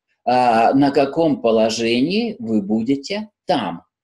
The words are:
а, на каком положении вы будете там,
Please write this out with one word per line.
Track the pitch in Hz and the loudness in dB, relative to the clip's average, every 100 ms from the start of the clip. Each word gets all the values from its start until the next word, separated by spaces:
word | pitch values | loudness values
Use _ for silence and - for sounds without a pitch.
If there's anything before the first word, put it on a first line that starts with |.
| _ _ | _ _
а, | - 123 123 113 113 | 0 2 4 4 4
на | 135 143 | 4 2
каком | 143 139 160 165 120 | 2 0 0 0 0
положении | 117 113 110 110 113 120 147 208 233 - | 0 2 2 0 0 0 0 -2 -4 -6
вы | 113 110 | -4 -2
будете | 98 110 113 139 139 202 214 _ - | -2 -2 -2 -4 -4 -10 -10 _ -4
там, | 156 92 82 - _ | -4 -4 -10 -16 _